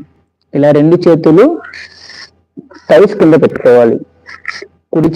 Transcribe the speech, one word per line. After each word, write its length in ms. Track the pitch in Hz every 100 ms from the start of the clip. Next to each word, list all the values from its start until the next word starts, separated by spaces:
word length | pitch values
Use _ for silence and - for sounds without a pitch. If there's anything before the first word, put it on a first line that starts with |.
| - _ _ _ _ 143
ఇలా 120 | 143 147
రెండు 180 | 151 175 175
చేతులు 380 | 160 160 160 277 339 - - - - - - - _ _ - - - -
థైస్ 240 | 160 202 -
కింద 160 | 165 156
పెట్టుకోవాలి. 540 | - - 127 123 117 - - _ - - - - - _ _
కుడి 160 | 165 160